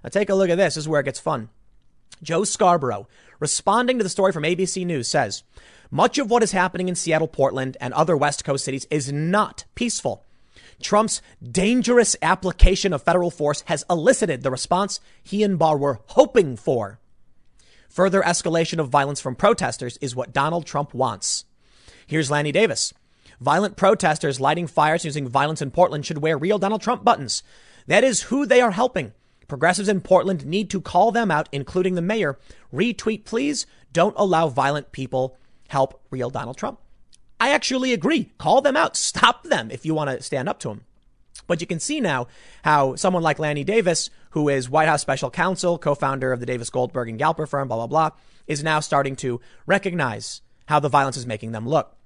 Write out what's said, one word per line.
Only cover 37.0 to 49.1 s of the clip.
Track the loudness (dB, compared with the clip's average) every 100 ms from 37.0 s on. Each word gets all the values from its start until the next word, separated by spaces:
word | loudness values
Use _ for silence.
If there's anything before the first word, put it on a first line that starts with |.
| -20 -20 -20 -2
I | 2
actually | 2 0 -2 0
agree. | 0 0 0 -2 _
Call | 2 4
them | 4 2
out. | 0 -2
Stop | -6 2 2 2
them | -2 -2 -2
if | -8 -4
you |
want | -4 -4
to | -6
stand | -6 -4 -4
up | -6
to | -8
him. | -12 -18 _ _ _ _ -20 -4
But | -4
you | -4
can | -6
see | -4 -4
now | -2 -2 -4 -12 -20 -6
how | 2 4 2 0
someone | 0 2
like | 0 0
Lanny | -2 -4 0
Davis, | 0 2 0 -4 -12 -8
who | -2 0
is | 0 0
White | 2 2
House | 0
special | -2 -4 -4
counsel, | -2 -2 0 -2 -2
co-founder | -2 -2 -2 -2 -2
of | -4
the | -4
Davis | -6 -4
Goldberg | -4 -2 -4 -6
and | -2
Galper | -2 -2 -4
firm, | -4 -4
blah, | -4
blah, | -2
blah, | 0 0 -4 -20 -20 -8
is | -4
now | 0 0
starting | 2 0 0